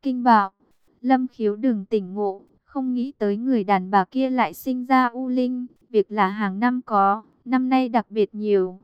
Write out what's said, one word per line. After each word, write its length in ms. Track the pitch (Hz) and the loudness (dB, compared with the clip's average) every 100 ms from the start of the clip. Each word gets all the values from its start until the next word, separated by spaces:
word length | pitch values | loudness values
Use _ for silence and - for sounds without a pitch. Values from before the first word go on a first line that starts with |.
Kinh 220 | 277 254 | -4 0
bạo, 280 | 240 220 196 _ _ _ _ _ | 4 4 4 _ _ _ _ _
Lâm 260 | 247 262 254 | 0 0 0
Khiếu 280 | - 214 208 | -2 -2 0
đừng 300 | 262 214 190 | -2 -2 -2
tỉnh 280 | 220 185 | -4 -2
ngộ, 280 | 196 202 196 _ _ | -4 -4 -6 _ _
không 300 | _ 277 262 | _ -6 -4
nghĩ 180 | 247 262 - | -4 -6 -4
tới 200 | 208 208 | -2 -2
người 260 | 247 247 | 0 0
đàn 280 | 196 196 185 | 2 0 2
bà 140 | 202 180 | 0 0
kia 240 | 262 262 | -2 -2
lại 240 | 254 185 | 0 -2
sinh 320 | 175 269 254 247 | -4 -6 -6 2
ra 220 | 262 254 | 2 2
U 200 | 240 262 | -4 -4
Linh, 380 | 254 254 254 247 _ _ | -2 -2 -4 -8 _ _
việc 220 | 214 - | 0 0
là 160 | 208 190 | 0 -2
hàng 320 | 208 202 190 | 0 -4 0
năm 220 | 247 254 - | -2 -2 -2
có, 380 | 208 196 208 - _ 240 | 2 2 0 -6 _ -2
năm 240 | 262 254 | -2 2
nay 200 | 262 254 | 0 2
đặc 160 | 226 - | -2 -2
biệt 260 | 220 202 214 | -2 -2 -2
nhiều. 440 | 208 196 185 185 | 0 2 0 -6